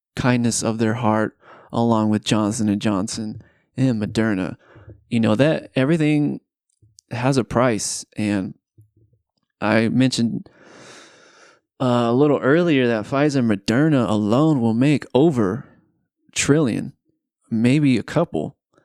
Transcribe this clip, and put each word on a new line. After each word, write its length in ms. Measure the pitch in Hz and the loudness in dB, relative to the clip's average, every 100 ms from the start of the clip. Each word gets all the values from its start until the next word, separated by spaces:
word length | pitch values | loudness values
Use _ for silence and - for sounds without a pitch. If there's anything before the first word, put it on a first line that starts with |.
| _ - | _ -4
kindness 480 | 127 123 120 - | 0 0 0 -2
of 140 | 113 113 | -4 -2
their 160 | 113 | -2
heart, 440 | 110 113 107 107 - - - - | 0 0 0 -2 -8 -20 -20 -8
along 360 | 120 117 113 107 | -2 0 2 2
with 140 | 107 | 0
Johnson 460 | - 110 104 113 107 | 0 -2 0 -2 -2
and 120 | 101 | -2
Johnson 600 | 113 98 107 - 107 110 - _ _ - | -2 -4 -6 -8 -10 -14 -20 _ _ -2
and 260 | 131 110 | -2 0
Moderna. 540 | 104 107 110 95 92 - _ - - - _ | -2 -2 0 -2 -4 -10 _ -20 -20 -20 _
You 100 | 120 | 0
know, 160 | 110 107 | 2 2
that 360 | 143 156 - - | 2 0 -4 -2
everything 640 | 131 170 151 151 143 135 - _ _ _ _ _ _ | 0 2 2 0 -2 -6 -12 _ _ _ _ _ _
has 260 | 117 127 135 | -4 0 0
a 80 | |
price. 640 | 107 117 127 104 - - - - | 0 0 0 0 -6 -10 -12 -6
And 380 | 107 101 95 - _ _ _ _ _ _ _ _ _ _ | -2 -2 -4 -12 _ _ _ _ _ _ _ _ _ _
I 300 | 104 110 113 | 0 0 0
mentioned, 600 | 127 131 123 117 - - _ - - - - - _ _ _ - _ _ _ | 0 0 0 -4 -4 -12 _ -20 -20 -20 -20 -20 _ _ _ -20 _ _ _
uh, 260 | 127 120 117 | -2 0 2
a 40 | |
little 260 | 123 147 131 | 2 2 2
earlier 480 | 123 160 175 139 120 | 2 2 2 2 2
that 180 | 113 101 | 0 -2
Pfizer 340 | 139 147 139 | 0 0 0
and 100 | 117 | 0
Moderna 560 | 101 - 113 156 143 101 | -2 0 0 2 2 2
alone 520 | 107 104 120 160 143 | 0 2 2 2 2
will 120 | 117 | 0
make 320 | 113 139 139 - | 2 2 0 0
over 540 | 123 165 127 101 117 - _ _ _ _ _ _ | 2 2 2 0 -2 -10 _ _ _ _ _ _
trillion, 600 | - - 147 135 - - - _ _ _ _ _ | -6 2 2 2 -2 -8 -16 _ _ _ _ _
maybe 480 | 110 120 147 147 117 | 0 2 4 2 0
a 60 | |
couple, 520 | - 147 - 78 76 - _ _ | 0 -2 -2 -4 -8 -12 _ _